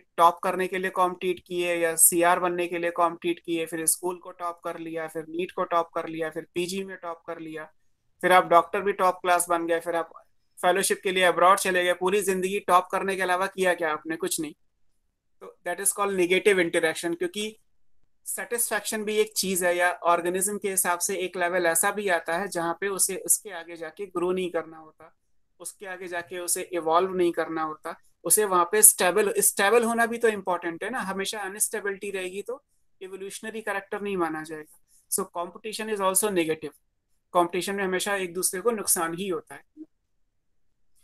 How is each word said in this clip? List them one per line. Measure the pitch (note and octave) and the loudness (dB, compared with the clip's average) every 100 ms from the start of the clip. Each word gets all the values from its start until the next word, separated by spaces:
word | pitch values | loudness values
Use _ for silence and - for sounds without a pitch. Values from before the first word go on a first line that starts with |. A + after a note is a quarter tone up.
| _ - | _ 6
टॉप | E3+ F3 | 6 6
करने | F#3+ F3+ F#3 | 0 -2 -2
के | F#3+ | -2
लिए | F#3 | -2
कॉम्पिटिट | F#3+ F3+ F3+ F#3 F3+ - | 2 0 0 -4 -4 -4
किए | F3 F3 E3+ | -2 0 2
या | E3 D#3+ | 0 4
सीआर | - E3+ E3+ F3+ | 4 6 6 4
बनने | F3+ F3 F3 | 2 -2 -2
के | F3 | -2
लिए | E3+ | -2
कॉम्पिटिट | E3+ E3+ E3+ F3 E3+ | 2 0 0 -4 -4
किए, | - E3 D#3+ | -4 -4 -4
फिर | E3 D#3+ | -2 -2
स्कूल | - F3+ F3+ | -2 -4 -8
को | F3+ | -12
टॉप | F3 F3 E3+ | -10 -10 -8
कर | E3+ E3+ | -10 -10
लिया, | E3 E3 D#3+ | -8 -8 -8
फिर | D#3+ D#3 | -10 -8
नीट | E3 F3+ | -6 -6
को | - F3+ | -4 0
टॉप | E3+ E3 E3+ | 0 0 -4
कर | D#3+ | -6
लिया, | D#3+ D#3+ | -6 -6
फिर | D#3+ D#3 F3 | -8 -8 -6
पीजी | F3 G3 | -4 -6
में | F#3+ F#3 | -8 -10
टॉप | F3 E3 - | -12 -12 -12
कर | E3 | -12
लिया, | D#3+ D#3 D#3 _ _ _ _ _ | -12 -12 -14 _ _ _ _ _
फिर | F3+ | 6
आप | F3+ E3+ | 6 8
doctor | E3+ E3 G3+ | 6 6 0
भी | G3 | -2
टॉप | G3 F#3 F3+ | 2 0 2
class | F3+ F3 F3 | 2 2 2
बन | E3+ E3 | -2 0
गए, | E3 | -2
फिर | F3 E3 | -2 -4
आप | D#3+ - - _ _ - | -4 -10 -20 _ _ 0
fellowship | F3+ F#3 F#3 G3+ | 2 4 2 0
के | G3 | 0
लिए | F#3 | 4
abroad | F#3 E3 F3 G3 | 4 8 8 8
चले | F#3+ F3+ | 4 2
गए। | F3+ F3 | 2 2
पूरी | F#3 G#3 | 2 2
जिंदगी | F#3+ F#3 F#3+ G3 F#3 | 2 0 0 -2 4
टॉप | F3+ F#3 | 4 4
करने | F#3+ F#3+ F#3+ | -2 -2 -2
के | |
अलावा | F3+ F3+ F#3+ | 0 2 0
किया | F#3+ F#3 | 0 2
क्या | E3 D#3+ | 2 0
आपने? | D3+ D#3+ D#3+ | -2 -6 -6
कुछ | F3+ - | -4 -4
नहीं। | D3+ - _ _ _ _ _ _ _ _ | -6 -12 _ _ _ _ _ _ _ _
तो | F#3+ - - | -20 -10 -6
that | G3+ | -4
is | G3 | -2
called | G#3 G3+ G3 | -2 -2 0
negative | E3+ F#3 G#3 F#3+ E3+ | 2 4 4 4 2
interaction, | E3+ D#3+ D#3 E3+ E3+ | 0 0 -2 -6 -4
क्योंकि | F3+ G#3 G#3+ A3 _ _ _ - _ _ - | -6 -6 -8 -10 _ _ _ -20 _ _ -12
satisfaction | - F#3+ A#3+ - G#3+ - A3 | -10 -6 -4 -2 -2 -4 -4
भी | G#3 G#3+ | -2 0
एक | G#3+ - | 0 -2
चीज | F#3 F3+ | -2 0
है | F3+ F3 | 0 2
या | F3 F3 E3+ | 2 2 2
organism | F3 F3 F#3 F#3+ G#3 | 2 2 -2 -2 -4
के | G3+ | -4
हिसाब | F#3+ F#3+ F3 | -2 0 0
से | - F#3 | -2 -2
एक | F#3 F#3 | -4 -2
level | F3 F3+ E3+ | 0 2 2
ऐसा | E3 G3+ | 2 2
भी | G3+ G3+ | 0 0
आता | E3 - E3+ | 0 0 -4
है | G3 | -2
जहाँ | F3+ E3+ E3+ | -2 -2 -2
पे | G3 | -4
उसे | F#3 - F3+ E3+ | 0 -2 -2 -2
इसके | - G#3+ | -2 -2
आगे | F3 E3 E3+ | -14 -12 -12
जाके | D#3+ - G3+ | -14 -12 -8
ग्रो | F3+ F3+ | -2 -2
नहीं | F#3 F3+ | -2 -2
करना | E3+ D#3+ D#3+ | -6 -8 -14
होता, | D#3 _ D#3+ _ _ _ _ _ | -20 _ -20 _ _ _ _ _
उसके | F3 - G3 | -18 -14 -14
आगे | F3+ F#3 | -12 -8
जाके | F3 E3+ F3+ | -8 -8 -8
उसे | F3 F#3 F3 | -4 -4 -4
evolve | F3 D#3+ E3 F#3+ F#3 | -2 2 4 2 2
नहीं | F3 | 2
करना | E3+ D#3+ D#3+ | 0 -4 -4
होता, | D#3 D#3 D#3+ F#3 _ _ | -6 -6 -12 -14 _ _
उसे | F3 F#3 G#3 | 0 2 4
वहाँ | F3+ E3+ | 4 4
पे | G#3+ | 6
stable, | G#3 - F3+ F#3 G3+ G3 | 6 6 4 2 2 0
stable | G3 - G3 A#3 | 0 2 4 4
होना | A3+ A#3 A#3 | 2 0 0
भी | A#3 | 0
तो | A#3 | 0
इंपॉर्टेंट | G#3 F#3+ F3 F3 E3 | 0 -2 -4 -4 -6
है | G3 | -6
ना। | B3 | -6
हमेशा | G3 F#3+ F#3+ A3 | -6 -4 -6 -6
unstability | F#3+ G#3 - A3 G3 G3 G3+ | -8 -4 -4 -2 -6 -6 -6
रहेगी | G3 F#3 G3 | -6 -6 -8
तो | G3+ C4+ _ _ _ _ | -10 -12 _ _ _ _
evolutionary | F#3+ F#3+ G3 - A3 A3 | -16 -12 -12 -12 -10 -8
character | G#3+ G3 G3 G#3 | -6 -6 -6 -6
नहीं | G3+ F#3+ | -4 -2
माना | E3 D#3 | -2 -4
जाएगा। | D#3 D#3 D3 _ _ _ _ | -10 -12 -14 _ _ _ _
So | - F#3 E3+ | -6 -4 -8
competition | F3+ G#3 A3 G#3 A3 | -10 -10 -10 -8 -6
is | G#3 | -2
also | F#3+ F#3+ G#3+ | 0 2 2
negative, | F#3 D#3+ D#3 D3+ - _ _ _ _ _ | 2 0 -2 -8 -14 _ _ _ _ _
competition | F3 E3+ F#3 F3 G3+ | 0 2 -2 -4 -4
में | |
हमेशा | F#3+ F#3 G#3 G3+ | -2 -2 -2 -2
एक | F3+ | -4
दूसरे | E3+ F3+ F#3 | -4 -4 -2
को | A3 | -2
नुकसान | A3 F3+ F#3+ E3 E3+ | -2 -2 -2 -2 -4
ही | G3 | -4
होता | E3 - C#3 | -6 -8 -20
है, | _ D4+ D#4+ _ _ _ _ _ _ _ _ _ _ _ | _ -20 -20 _ _ _ _ _ _ _ _ _ _ _